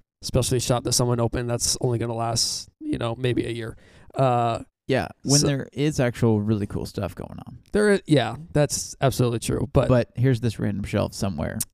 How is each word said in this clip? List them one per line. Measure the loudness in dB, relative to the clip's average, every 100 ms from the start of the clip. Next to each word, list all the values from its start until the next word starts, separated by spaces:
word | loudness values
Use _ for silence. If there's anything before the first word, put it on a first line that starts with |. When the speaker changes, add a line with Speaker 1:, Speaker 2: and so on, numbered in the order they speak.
| _ _
Speaker 1:
specialty | -2 0 2 0
shop | 2 0
that | 0
someone | 0 2 2
opened | 0 -2 -4
that's | -2 -2 0
only | -2 -2
gonna | -4
last, | -4 -2 -2 -2 -4 -10 _
you | -6 -4
know, | -4 -2
maybe | 0 0 -2
a |
year." | -6 -8 -12 -20 -20 -10
Uh, | 0 2 2 0 -2 -8 _ -2
Speaker 2:
Yeah, | 0 -2 -6
when | 0 2
Speaker 1:
so | 2
Speaker 2:
there | 0 -6
is | -2 -2 2
actual | 0 2 4 4
really | 2 -2 -2
cool | -6 -6
stuff | -6 -8 -8
going | -14 -14 -18
on. | -20 _
Speaker 1:
There | 2 4 2
i-, | 4
yeah, | 4 4 -6 -2
that's | 0 2 0 -6 -2
absolutely | 0 2 0 0
true. | -2 -2 2
But | 2 6
Speaker 2:
But | 4 2 0
here's | 2 2
this | 0 -2
random | -4 -4 -2
shelf | -2 -2 -2
somewhere | -4 -2 -4 -4 -4